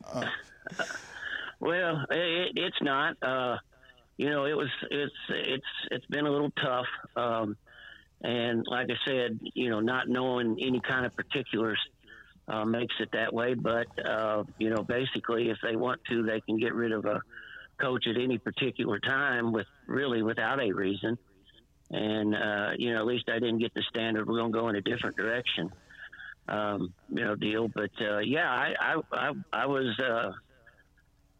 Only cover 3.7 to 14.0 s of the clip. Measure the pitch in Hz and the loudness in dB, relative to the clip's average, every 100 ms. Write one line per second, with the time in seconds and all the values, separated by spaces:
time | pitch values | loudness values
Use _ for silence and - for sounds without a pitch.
3.7 | - - - - - 139 147 139 147 143 | -20 -20 -20 -14 -2 0 2 2 2 0
4.7 | - - 143 143 - - - - 135 - | -2 -4 -2 -2 -4 -6 -2 -2 -2 -4
5.7 | - - 127 - 143 147 143 147 - 143 | -8 -4 -4 -2 0 2 2 2 0 0
6.7 | 127 123 - - - 120 113 107 107 - | 0 0 -6 -6 -2 2 2 0 -4 -10
7.7 | - - - - - - 120 117 113 - | -20 -20 -20 -20 -6 -2 2 2 2 2
8.7 | 123 127 127 - 131 120 113 - - 123 | 0 0 0 0 2 2 -2 -4 -2 0
9.7 | 110 110 127 - 127 127 123 117 110 131 | 2 2 2 2 2 2 2 2 2 2
10.7 | 127 - 131 123 - 107 143 127 107 110 | 0 2 0 0 -2 -4 -4 0 0 2
11.7 | 101 - - - - - - - 110 110 | 0 -2 -8 -20 -20 -20 -16 -6 -2 2
12.7 | 117 117 - 110 113 113 117 120 123 113 | 2 0 -2 -2 0 0 2 2 2 2
13.7 | 117 120 - | 2 0 -4